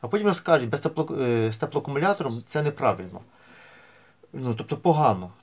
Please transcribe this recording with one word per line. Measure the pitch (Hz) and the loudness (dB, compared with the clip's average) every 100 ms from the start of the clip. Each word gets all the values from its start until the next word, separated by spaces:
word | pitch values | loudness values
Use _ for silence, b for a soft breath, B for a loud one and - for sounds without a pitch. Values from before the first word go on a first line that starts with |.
А | 117 | -2
потім | 202 208 | 0 2
розкажуть, | 180 - 160 120 | 0 4 4 4
без | - | -2
тепло-, | 160 160 156 - | -2 -2 -4 0
е, | 127 117 113 | 0 2 2
з | 110 | -2
теплоакумулятором | - 147 143 139 175 202 143 117 117 | -4 -4 -4 0 0 0 -2 -6 -6
це | 151 | -2
неправильно. | 151 147 131 92 92 92 - B B B B B B B B B - | -2 0 0 0 -4 -14 -18 B B B B B B B B B -16
Ну, | - 127 | -8 -4
тобто | 113 139 147 | -4 -4 -2
погано, | 180 156 147 98 90 - | 2 4 4 2 -4 -16